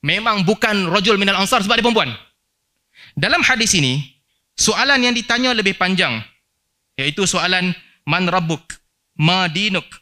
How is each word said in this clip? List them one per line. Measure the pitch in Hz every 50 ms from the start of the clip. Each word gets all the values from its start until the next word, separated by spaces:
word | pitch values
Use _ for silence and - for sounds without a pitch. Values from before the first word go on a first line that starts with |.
Memang | - 143 165 196 220 233 214 202 185
bukan | 165 214 214 - 226 214 202 190 165
rajul | 170 208 185 220 214 190
minal | 196 196 196
ansar | 185 196 196 262 240
sebab | 190 202 233
dia | 226 214
perempuan. | 240 233 220 165 131 113 - - _ _ _ _ _ _ _ _ _ _ _ _ _ _ - - - _
Dalam | - 147 208 294 349 285
hadis | - 262 233 226 196 -
ini, | 180 143 131 127 147 143 - _ _ _ _ _ _ _ _ _
soalan | - - - 214 196 247 269 285 262 247
yang | 247 240
ditanya | 240 220 - 233 240 254 254 247
lebih | 220 202 196 185
panjang, | - 185 180 190 170 185 147 120 110 110 - _ _ _ _ _ _ _ _ _ _ _ _ _
iaitu | - 131 147 151 - 190 170
soalan, | - 175 160 180 185 185 180 185 170 - - _ _ _ _
"Man | - 156 175 185 180
rabbuk? | 170 165 165 160 165 143 _ _ - - _ _ _ _ _ _ _ -
Ma | 151 160 180 190 185 175
dinuk? | 147 180 208 214 190 165 - - - -